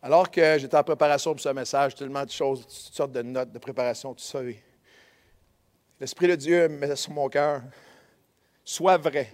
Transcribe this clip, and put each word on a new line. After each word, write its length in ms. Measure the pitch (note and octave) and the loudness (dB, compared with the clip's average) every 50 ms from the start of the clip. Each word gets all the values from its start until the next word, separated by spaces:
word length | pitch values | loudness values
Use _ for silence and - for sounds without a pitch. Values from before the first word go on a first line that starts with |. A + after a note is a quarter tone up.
| - | 0
Alors 240 | C3 D3 E3+ F#3 F3 | 4 4 4 4 4
que 280 | - F3 E3 D#3 D#3 D3+ | 4 4 4 6 4 2
j'étais 160 | C3+ C3 - | 0 2 2
en 80 | D3+ D3 | 2 2
préparation 480 | - D#3 C3+ D3+ D3 D3 C#3+ - E3 | 2 2 2 4 2 2 2 0 -4
pour 80 | D#3 C#3 | -6 -4
ce 80 | - D3+ | -4 -4
message, 480 | C3+ C3+ B2+ - - C#3 C#3+ C#3 C3 | -4 -4 -6 -4 0 0 0 0 -2
tellement 300 | - C#3+ C3+ C#3 C#3 C#3 | -6 -12 -10 -8 -8 -8
de 40 | B2+ | -8
choses, 340 | - - C#3+ C#3 C3+ B2+ A2+ | -6 -4 -2 -2 -2 -4 -8
toutes 300 | _ - - - - - | _ -20 -20 -20 -18 -6
sortes 200 | - D3+ C3 B2 | -6 -6 -4 -4
de 80 | B2+ | -8
notes 320 | A#2+ A#2+ B2+ B2+ B2+ A#2 G#2+ | -8 -4 -4 -6 -6 -6 -8
de 40 | A#2+ | -16
préparation, 560 | - - B2+ C3 B2 B2 A#2 - - C3+ B2 | -14 -12 -6 -4 -2 -2 -2 -4 -8 -14 -14
tout 80 | - | -14
ça. 220 | - - - C#3+ B2+ | -16 -10 -8 -8 -8
Et 180 | B2 A2+ G#2+ _ _ _ _ _ _ _ _ _ _ _ _ _ _ _ _ _ _ _ _ _ _ _ _ _ _ _ _ | -8 -10 -14 _ _ _ _ _ _ _ _ _ _ _ _ _ _ _ _ _ _ _ _ _ _ _ _ _ _ _ _
l'Esprit 300 | C3+ B2+ - - F3+ F3 | -12 -12 -4 2 2 2
de 80 | F3+ | 2
Dieu 320 | D#3 C3+ D#3 E3+ F3 E3+ D#3+ | 2 2 2 4 4 4 2
met 260 | D3+ C#3+ C#3+ C#3+ C#3+ C#3 | 0 -2 -4 -4 -4 -4
sur 160 | - - D3 | -6 -8 -4
mon 160 | D3 C#3+ C3+ | -4 -4 -2
cœur, 320 | - C#3+ D3 D3+ D3 C3+ A#2+ C3+ - - _ - - _ _ _ _ _ _ _ _ _ _ _ _ _ _ | 0 0 0 0 0 -4 -8 -14 -20 -20 _ -20 -20 _ _ _ _ _ _ _ _ _ _ _ _ _ _
sois 320 | - - - - F#3+ F#3 F3 | -12 -8 0 4 4 4 4
vrai, 340 | D3+ D#3+ C#3 D3 C3 - | 4 0 -2 -2 -4 -4